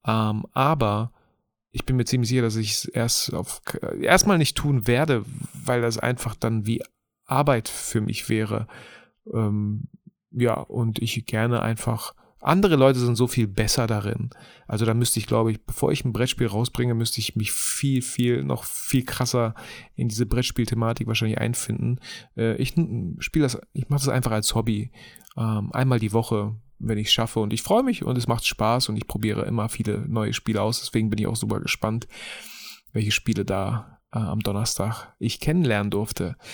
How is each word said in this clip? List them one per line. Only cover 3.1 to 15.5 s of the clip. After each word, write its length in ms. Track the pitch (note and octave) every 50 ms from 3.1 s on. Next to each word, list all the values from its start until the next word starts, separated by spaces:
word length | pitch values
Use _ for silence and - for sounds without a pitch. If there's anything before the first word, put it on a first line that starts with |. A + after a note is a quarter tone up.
| - - - - -
auf, 260 | E2 - - - - - - - - - - - -
erstmal 380 | - - F3+ F#3+ - G#3 G3 E3
nicht 180 | D#3 - -
tun 300 | - - D3 C#3 B2+ G2+
werde, 400 | B2 A#2+ B2+ D#3 D#3+ C3+ A2+ G2 A#2 - - - - -
weil 300 | - - - B2 A#2+ A#2
das 160 | A#2 A2 A2+
einfach 360 | - A#2+ B2 A#2+ - A#2 G#2+
dann 320 | - - A2+ A2+ A2 G#2
wie 160 | A2 A2+ - - - _ _ _ _ _ _ _
Arbeit 420 | - C3 C3+ D3 C#3+ C3 A2+ - -
für 320 | - - - - - A2+
mich 300 | G#2+ - - - - -
wäre. 360 | A2 A2 A2 G#2 G#2+ G#2+ A2 - - - - - - - - _ _ _ _ G#3+ -
Ähm, 560 | A2+ A2 G#2 G#2 G#2 G#2 G#2 G#2 G#2+ - - - - _ - - _ _ _ -
ja, 220 | A#2+ A#2+ A#2 -
und 460 | - - - - A#2 A#2 A2+ G#2+ -
ich 260 | A#2 A2 - A2+ A2
gerne 360 | - - A2 A2+ A#2 A#2+ A#2 -
einfach, 520 | A2 A2+ - - A#2 A2+ A2 - - - _ _ _ _ _ -
andere 340 | - D#3 F#3+ G3+ F#3+ D#3+
Leute 220 | C#3 C3 C#3 C3+ B2
sind 180 | B2 A#2+ A#2
so 100 | A2 B2
viel 200 | A#2+ - B2 A2+
besser 400 | G2+ F#2+ - A2 A2 - - A#2
darin. 440 | A2 A2+ G#2 G2+ G2 - - A2+ B2 - - - - - - -
Also 200 | - A2 G#2+ A#2
da 80 | A2+ A2+
müsste 240 | A#2 A#2+ - - A2
ich, 80 | G#2+
glaube 260 | - A#2 A2+ A2+ A2+